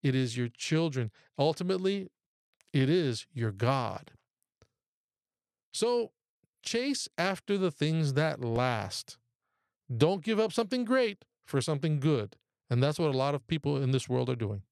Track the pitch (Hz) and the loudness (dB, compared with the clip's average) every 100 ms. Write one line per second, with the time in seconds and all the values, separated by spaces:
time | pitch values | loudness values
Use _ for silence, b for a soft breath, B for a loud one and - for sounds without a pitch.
0 | 143 131 127 120 120 - - 160 165 131 | 2 2 0 -2 -4 -6 -2 0 0 -2
1 | 113 b b - 143 160 180 190 185 202 | -4 b b 0 0 0 -2 -2 0 -2
2 | 190 _ _ _ _ _ _ 143 131 175 | -6 _ _ _ _ _ _ 0 4 4
3 | 156 113 - 135 113 98 120 135 117 95 | 2 -2 -8 -4 -4 0 0 2 0 -6
4 | - - _ _ _ _ _ _ _ _ | -12 -20 _ _ _ _ _ _ _ _
5 | _ _ _ _ _ _ _ - 226 240 | _ _ _ _ _ _ _ -4 -2 0
6 | 226 _ _ _ _ _ - 233 262 269 | -4 _ _ _ _ _ -6 -4 -2 -2
7 | - - 180 190 - 202 185 - 147 160 | -6 -2 -2 -2 -2 0 0 0 0 2
8 | 156 135 156 - 120 117 127 117 98 - | 2 2 0 -2 -2 0 2 0 -4 -8
9 | - - _ _ _ _ _ _ _ 117 | -12 -18 _ _ _ _ _ _ _ 2
10 | 151 196 165 214 220 208 220 254 233 262 | 4 4 0 0 0 0 -2 -2 0 2
11 | 240 202 - _ _ 143 127 151 156 151 | 0 -4 -16 _ _ -2 0 -2 0 0
12 | 143 143 101 - _ _ _ 120 135 151 | 2 0 -2 -10 _ _ _ 2 2 2
13 | 165 131 135 143 - 160 147 143 135 131 | 0 2 0 -2 -2 -4 0 0 0 0
14 | - 127 123 127 110 101 - | 0 -2 -2 -2 -4 -6 -10